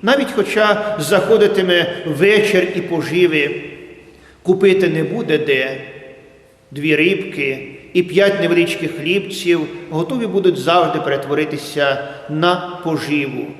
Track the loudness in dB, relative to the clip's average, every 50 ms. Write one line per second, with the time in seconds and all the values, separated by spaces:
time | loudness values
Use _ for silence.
0 | 2 2 2 2 2 -2 0 -2 -2 0 2 2 4 4 4 2 0 -4 -4 -4
1 | -2 2 2 2 4 4 4 6 6 4 4 2 2 2 2 2 2 0 -4 -8
2 | -6 -6 -2 2 2 4 4 4 2 2 2 2 2 2 -2 -6 -4 -4 -4 -4
3 | -4 -2 2 2 2 4 4 2 0 0 -4 -8 -10 -14 -16 -18 -20 -20 -20 -20
4 | -20 -20 -20 -20 -20 -20 -20 _ _ 0 0 4 4 4 4 4 2 2 0 0
5 | -2 -2 -4 -6 -2 0 0 0 2 2 0 0 0 -2 -4 -10 -12 -16 -18 -18
6 | -20 -20 -20 -20 -20 -20 -20 -20 _ _ _ _ _ _ -12 -4 0 0 2 4
7 | 4 2 2 0 -4 -8 -6 -6 -4 -4 -4 -6 -10 -14 -16 -20 -20 -2 0 0
8 | 0 2 2 4 4 4 2 2 0 0 2 2 2 0 0 -4 -6 -6 -6 -6
9 | -4 -2 -2 -2 -2 -4 -10 -6 0 0 0 0 0 -4 -8 -12 -14 -8 -4 -4
10 | -4 -2 -2 -4 -4 -2 -2 2 2 2 0 2 0 2 4 4 4 2 0 -2
11 | -2 -2 -2 -2 -2 -2 -2 -2 -2 -2 -4 -8 -10 -8 -2 0 0 0 0 -2
12 | -6 -10 -14 -16 -10 -6 -4 0 2 2 2 0 -2 -8 -10 -8 -6 -4 -4 -4
13 | -4 -2 -2 -2 -2 -4 -6 -8 -8 -8 -12 -16